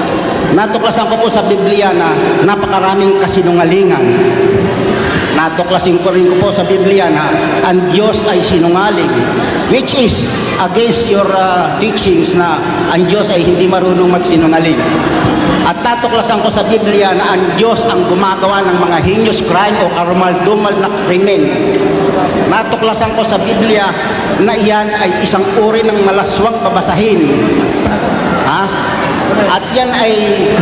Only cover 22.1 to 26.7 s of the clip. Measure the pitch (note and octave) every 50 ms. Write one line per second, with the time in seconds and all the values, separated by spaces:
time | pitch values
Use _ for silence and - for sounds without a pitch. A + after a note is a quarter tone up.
22.1 | - - - - - - - - F#3+ A3 A3+ A3 A3 - A3 A3 G#3 - A#3 A3
23.1 | E3 G#3 A3 A3 G#3+ G3 G3+ - G3 G3 G#3+ A3+ G#3+ G#3 G3 F#3+ E3+ - - -
24.1 | - - - - G3+ G3+ G3 A3 A3+ A3+ G3+ G#3+ G#3 G#3 G#3+ G#3 G#3+ G#3 G#3 F#3
25.1 | F3 - A3+ - G#3 F#3+ - G4 - A#3 G#3 G#3+ A3 A3+ A3 A3 G#3 G3+ G3 G3
26.1 | F#3+ G3+ F#3 - - F#3+ G3+ A#3 A3+ A3+ - F#3+